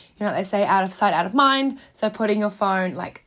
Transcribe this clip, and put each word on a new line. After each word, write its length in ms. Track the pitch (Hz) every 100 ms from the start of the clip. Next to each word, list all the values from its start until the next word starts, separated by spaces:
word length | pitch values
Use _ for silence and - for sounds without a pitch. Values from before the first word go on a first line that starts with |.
| - -
You 60 | 208
know 60 |
what 60 | 147
they 60 |
say, 220 | 190 202 202
"Out 180 | 190
of 100 | 190
sight, 200 | - 208
out 120 | 160 185
of 80 |
mind." 460 | 247 277 269 269 269 -
So 160 | - 214
putting 300 | 214 220 208
your 120 | 208
phone, 420 | 208 196 190 185
like, 300 | 156 180 -